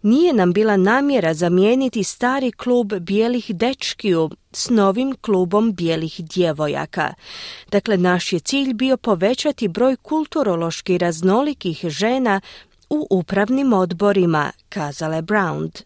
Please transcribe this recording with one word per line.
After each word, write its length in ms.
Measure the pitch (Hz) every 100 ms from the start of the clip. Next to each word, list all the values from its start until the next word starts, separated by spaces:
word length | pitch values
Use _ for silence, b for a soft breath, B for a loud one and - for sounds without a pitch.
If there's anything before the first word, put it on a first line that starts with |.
nije 300 | 208 254 349
nam 200 | 247 180
bila 240 | 175 220 196
namjera 580 | 185 247 285 269 165
zamijeniti 680 | 160 175 180 202 254 262 226
stari 480 | 185 - 247 269 262
klub 420 | - 247 247 214
bijelih 560 | 202 170 202 226 247 -
dečkiju 760 | 180 233 269 - - 214 170 160 - _
s 180 | - -
novim 460 | 226 196 196 269 262
klubom 520 | - 190 180 202 226
bijelih 480 | 185 170 160 160 -
djevojaka. 920 | 165 185 175 151 151 143 - - 156 - B B B B B
Dakle, 260 | 202 - 196
naš 360 | 180 180 -
je 80 | 175
cilj 340 | - 277 269
bio 220 | 220 262 254
povećati 720 | - 185 190 254 302 - 208
broj 280 | 170 254 262
kulturološki 1000 | - 311 302 320 240 165 165 - - 180
raznolikih 840 | 175 160 185 214 294 277 185 156 175
žena 520 | 147 214 262 247 196 B B B B _
u 160 | 302 302
upravnim 640 | 190 165 190 208 262 277
odborima, 800 | 202 185 170 202 196 175 156 143 - _
kazala 480 | 202 147 143 156 160
je 60 |
Brown. 600 | 165 208 180 147 160 -